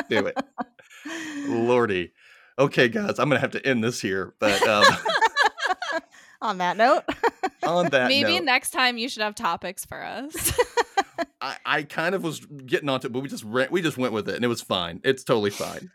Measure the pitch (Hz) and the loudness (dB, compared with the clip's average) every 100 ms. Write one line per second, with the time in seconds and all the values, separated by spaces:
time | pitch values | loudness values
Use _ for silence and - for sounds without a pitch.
0 | - 107 98 - - - - _ - - | -2 0 0 -4 -8 -10 -12 _ -20 -18
1 | 294 330 311 294 285 117 120 123 117 92 | -12 -10 -10 -8 -4 0 4 4 4 0
2 | 85 _ - - _ - 147 - 123 113 | -4 _ -20 -20 _ 0 2 4 4 2
3 | 104 - 143 127 123 - 135 120 113 - | -2 0 2 2 0 -2 0 2 0 -2
4 | 107 95 90 - 107 98 - 104 539 - | -2 -2 -4 -2 0 2 4 6 6 4
5 | - 571 440 571 440 679 494 370 349 330 | 0 0 0 2 0 0 -4 -4 -6 -8
6 | - - - - 226 185 180 180 240 330 | -8 -20 -20 -8 -6 -2 0 4 4 4
7 | - - 392 - 381 - 330 175 175 135 | 0 -2 -2 -2 -8 -4 0 0 2 4
8 | 123 - 107 - 302 254 - 339 247 240 | 4 4 2 0 2 0 0 0 0 0
9 | 247 220 214 214 202 185 185 190 - - | -6 -4 -6 -4 -4 -4 -6 -10 -12 -10
10 | - - 285 320 - - - - - - | -10 -10 -10 -6 -4 0 -2 -2 -2 -2
11 | - - 330 - 135 - - 147 147 - | -4 -4 -10 -8 -10 -6 -2 -2 -2 -2
12 | 165 190 165 135 - 143 131 170 143 131 | 0 0 -4 -8 -12 -16 -4 -2 0 -2
13 | 131 120 139 233 107 123 131 180 160 127 | -2 -6 -6 -10 -4 -2 0 0 -2 0
14 | 123 107 101 87 120 117 - 98 85 85 | -2 -2 -2 -2 0 -2 -2 -2 -2 -2
15 | 127 131 - 120 101 - - - - | 0 0 2 2 2 -2 -8 -8 -10